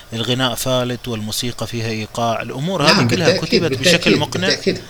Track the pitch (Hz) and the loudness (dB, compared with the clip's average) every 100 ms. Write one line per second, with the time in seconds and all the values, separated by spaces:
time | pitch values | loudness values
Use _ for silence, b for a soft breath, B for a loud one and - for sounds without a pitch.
0 | B 117 113 127 127 113 131 127 123 120 | B -6 -2 0 0 0 0 0 0 -4
1 | - 113 107 110 127 - 113 120 113 110 | -6 -6 -4 -4 -4 -4 -6 -4 -4 -4
2 | 104 - 117 110 117 127 160 190 147 202 | -6 -2 -2 -2 -4 -4 -2 2 4 4
3 | 120 208 156 - 160 185 170 131 175 170 | 4 2 2 2 2 2 2 2 4 4
4 | 175 147 151 - 185 - - - | 4 2 0 -2 -2 0 -2 -4